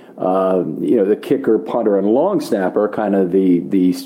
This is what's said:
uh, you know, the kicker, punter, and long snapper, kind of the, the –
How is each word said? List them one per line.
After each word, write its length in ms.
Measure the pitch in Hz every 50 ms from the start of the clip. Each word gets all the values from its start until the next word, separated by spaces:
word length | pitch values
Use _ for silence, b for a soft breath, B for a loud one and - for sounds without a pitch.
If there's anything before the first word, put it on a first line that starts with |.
| B B B
uh, 480 | - - 92 92 95 95 95 95 90 85 - - -
you 160 | - - 127
know, 80 | 113 95
the 100 | 98 104
kicker, 420 | - - - 143 131 135 120 110
punter, 400 | 95 - - - 120 107 110 101
and 120 | 98 98 104
long 320 | 113 135 160 202 202 156
snapper, 480 | - - 117 101 92 90 - 107 104 107
kind 260 | - 117 107 98 101
of 160 | 98 95 87
the, 280 | 87 95 95 92 87 85
the – 360 | - - 101 95 90 90 90 - -